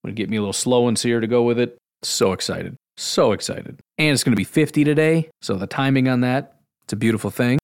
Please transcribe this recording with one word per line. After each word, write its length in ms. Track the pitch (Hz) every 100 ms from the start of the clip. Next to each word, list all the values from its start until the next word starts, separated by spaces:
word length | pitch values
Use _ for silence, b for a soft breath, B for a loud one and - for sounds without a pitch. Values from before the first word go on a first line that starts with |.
Gonna 80 | 110
get 160 | 107 98
me 80 | 107
a 20 |
little 140 | 101
Slow 340 | 95 127 123 120
and 120 | 107
Sear 200 | 120 117
to 60 |
go 160 | 110 120
with 160 | 120 117
it. 200 | 120 - _ _
So 280 | - - 101
excited. 440 | 92 - 87 90 - _ -
So 340 | - - 135
excited. 480 | 98 - - - - _ -
And 160 | 156
it's 100 | 131
gonna 120 | -
be 80 | 113
fifty 400 | 95 - 147 151
today, 460 | 147 151 156 165 160 _
so 140 | -
the 100 | -
timing 420 | 190 - 135 135 131
on 140 | 123
that, 360 | 123 131 143 _ _ _
it's 100 | -
a 40 | 107
beautiful 340 | 113 110 101
thing. 260 | - 123 139